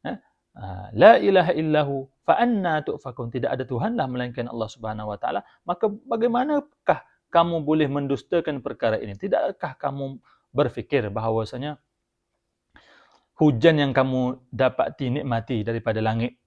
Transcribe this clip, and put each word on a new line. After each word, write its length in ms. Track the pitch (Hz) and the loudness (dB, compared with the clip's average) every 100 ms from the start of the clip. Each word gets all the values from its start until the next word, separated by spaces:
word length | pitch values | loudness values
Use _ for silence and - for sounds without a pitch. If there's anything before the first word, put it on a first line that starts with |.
Ha? 80 | - - _ _ _ | -10 -12 _ _ _
Ah, 340 | - 98 95 98 | -14 -12 -12 -10
la 240 | 107 185 226 | 6 8 8
ilaha 400 | 202 190 170 165 | 6 4 4 0
illahu 480 | 160 151 143 139 135 _ - | 2 2 0 -4 -8 _ 0
fa 80 | - | 2
anna 480 | 240 220 180 156 | 2 0 0 -2
tu'fakun. 480 | 147 - 135 117 120 | -4 -8 -10 -10 -8
Tidak 160 | 120 120 | -4 -4
ada 160 | 127 | -4
Tuhan 320 | 131 123 180 240 | -4 -4 -2 -2
lah 80 | |
melainkan 400 | 135 127 123 120 120 | -4 -4 -6 -6 -8
Allah 160 | 117 107 | -6 -8
Subhanahu 480 | - 110 107 107 104 | -6 -8 -6 -6 -6
Wa 20 | |
Ta'ala. 200 | 120 180 - _ | -4 -6 -8 _
Maka 240 | - 175 214 | -8 -2 -2
bagaimanakah 1120 | 208 - 233 233 233 277 294 294 _ - 156 - _ _ | -2 -6 -2 0 0 0 -2 -4 _ -2 -2 -2 _ _
kamu 320 | 170 170 170 | 2 2 0
boleh 240 | 147 156 147 | 0 2 2
mendustakan 720 | 143 139 135 - 175 160 143 | 0 -2 -4 0 -2 -2 -6
perkara 400 | 120 120 117 110 | -6 -2 0 0
ini? 160 | - 98 | -4 -8
Tidakkah 640 | 196 - 143 190 156 135 | -2 0 0 -4 -10 -6
kamu 400 | 143 139 135 135 _ _ _ | -6 -4 -8 -10 _ _ _
berfikir 560 | 127 135 - - 139 107 | 0 0 -2 -2 0 0
bahawasanya 720 | 104 113 113 110 127 143 147 _ _ _ _ _ _ _ _ _ - _ _ _ _ _ _ | -4 -2 -2 -2 -6 -8 -10 _ _ _ _ _ _ _ _ _ -20 _ _ _ _ _ _
hujan 400 | 156 120 165 156 | 4 6 4 4
yang 160 | 143 | 2
kamu 480 | 131 131 131 127 127 _ | 2 2 0 -2 -4 _
dapati 640 | 113 131 - - - 131 | 0 0 2 -4 -2 -4
nikmati 480 | 120 131 117 113 123 | -4 -2 -4 -2 -4
daripada 400 | 104 113 113 110 | -2 -4 -2 -2
langit 400 | 110 113 117 _ | 0 0 -4 _